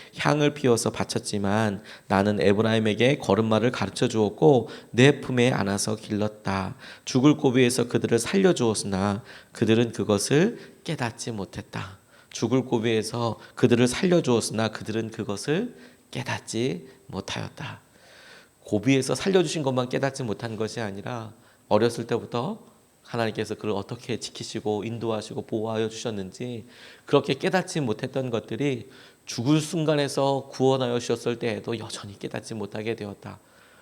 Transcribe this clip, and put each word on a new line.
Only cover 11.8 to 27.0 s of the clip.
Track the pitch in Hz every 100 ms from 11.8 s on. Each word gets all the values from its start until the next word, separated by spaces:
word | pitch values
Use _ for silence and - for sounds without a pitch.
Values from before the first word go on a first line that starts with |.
| 98 95 _ - _
죽을 | - 120 131 123
고비에서 | 123 113 110 104 117 117 104 -
그들을 | - 120 117 123
살려 | - 185 175
주었으나 | 131 120 - 110 110
그들은 | - 95 107 110
그것을 | - 101 101 - 160 240 - - - _
깨닫지 | 131 123 110 - 110 131 175 - - -
못하였다. | 95 - - - - 107 104 _ _ - - - - - _
고비에서 | - 104 107 135 131
살려주신 | 135 196 190 156 165
것만 | 139 127 123
깨닫지 | 143 135 135
못한 | 123 98 117 107
것이 | 110 -
아니라, | 107 98 117 123 107 - _ _ _
어렸을 | 104 117 117 117
때부터 | 117 104 120 143 220 - _ _ _
하나님께서 | - 117 113 104 107 104
그를 | 107
어떻게 | 98 98 117 - 110
지키시고 | - - 113 110 107 104
인도하시고 | 113 113 113 107 - 101
보호하여 | - 113 110 110 110
주셨는지 | 110 123 104 92 - 123 117 104 - - -